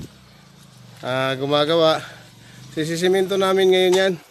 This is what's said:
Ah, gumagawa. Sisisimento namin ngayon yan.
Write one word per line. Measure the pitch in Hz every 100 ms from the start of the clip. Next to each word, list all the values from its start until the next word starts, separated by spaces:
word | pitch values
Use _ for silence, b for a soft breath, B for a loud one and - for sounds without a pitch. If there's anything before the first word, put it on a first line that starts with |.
| - - - - - - - - - -
Ah, | 123 131 131
gumagawa. | 131 139 147 147 170 160 143 B B B B B B - 160
Sisisimento | 156 165 180 190 190
namin | 196 190 190 185
ngayon | 185 185 185 190
yan. | 170 -